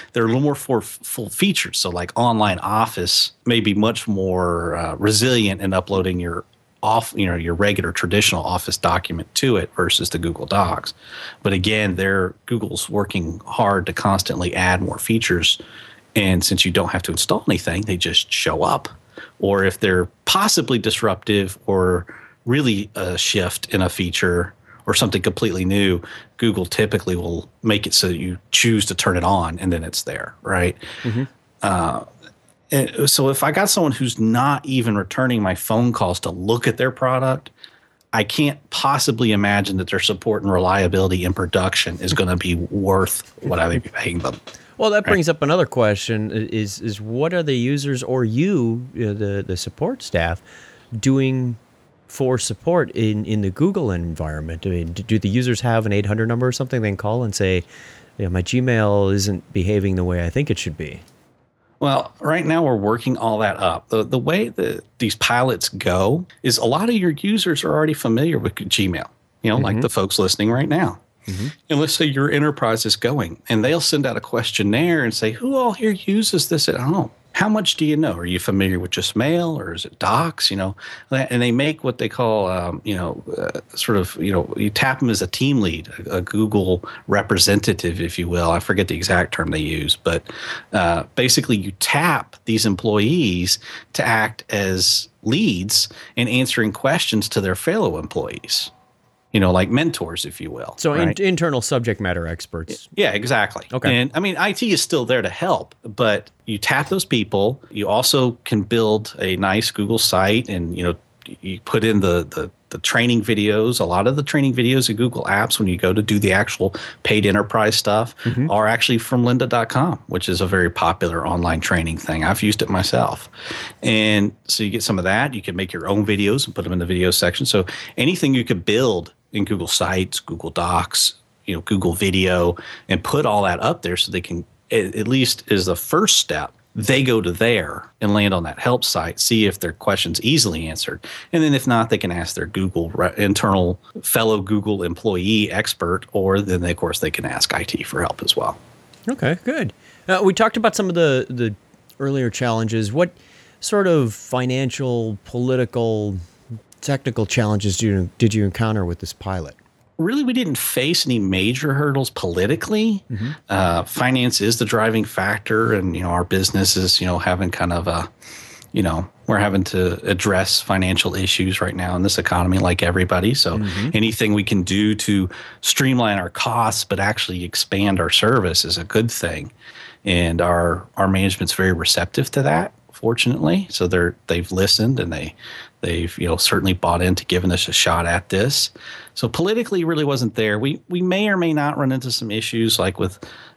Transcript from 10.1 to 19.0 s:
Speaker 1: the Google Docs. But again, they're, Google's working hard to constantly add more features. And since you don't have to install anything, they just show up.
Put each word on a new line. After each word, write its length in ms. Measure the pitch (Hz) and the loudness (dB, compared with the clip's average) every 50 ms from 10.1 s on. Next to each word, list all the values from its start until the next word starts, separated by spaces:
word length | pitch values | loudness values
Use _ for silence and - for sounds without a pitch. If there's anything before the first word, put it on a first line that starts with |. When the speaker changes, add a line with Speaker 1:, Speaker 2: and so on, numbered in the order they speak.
Speaker 1:
the 80 | - 85 | -4 -4
Google 260 | 85 82 78 76 - | -4 -4 -4 -6 -6
Docs. 480 | - 95 101 92 85 80 - - - - - - - - - - - - - | -2 0 0 2 0 -2 -4 -6 -10 -14 -14 -18 -20 -16 -16 -16 -16 -12 -6
But 120 | - 101 98 | -2 0 0
again, 400 | 92 92 107 107 107 107 98 90 | 0 2 2 2 2 2 0 0
they're, 380 | 90 95 98 98 98 92 92 - - _ | 0 0 2 2 2 0 -2 -4 -10 _
Google's 460 | - 120 113 107 - 92 92 - - | -4 -4 -4 -4 -4 -6 -8 -6 -4
working 500 | - - 98 - - 95 82 80 85 - - | -2 -2 -2 -2 -2 -4 -4 -4 -8 -10 -12
hard 400 | - - - 113 101 101 95 - | -6 -2 0 2 2 2 2 0
to 80 | - - | -2 -4
constantly 600 | - - 101 98 98 - - - - 90 90 - | -2 0 2 2 0 0 -2 -4 -4 -4 -4 -2
add 280 | 95 92 92 90 95 | 0 0 2 2 0
more 160 | 95 - - - | 0 -4 -6 -4
features. 600 | - - 113 113 - - 90 85 85 - - - - - - - - - - - - _ - | -2 0 0 0 0 0 0 2 2 0 0 -2 -4 -12 -20 -20 -20 -20 -20 -20 -20 _ -2
And 300 | 107 101 95 92 85 - | 0 2 2 2 2 2
since 220 | - 95 90 - | 2 2 2 2
you 40 | 95 | 2
don't 200 | 82 104 87 - | 2 0 0 0
have 120 | - 90 - | -2 -4 -4
to 60 | - | -4
install 300 | 82 - - - 101 - - - | -4 -2 -2 0 -2 0 0 0
anything, 340 | 92 87 - 87 85 95 | -2 -2 -2 -4 -4 -4
they 140 | 104 110 123 | -2 -4 -4
just 340 | 113 - 85 85 - - - | -2 -2 -2 0 -2 -2 -2
show 340 | - - - - 80 76 87 | -2 -2 -2 -2 0 0 2
up. 260 | 92 - 143 - - - - | 0 0 0 -4 -8 -16 -20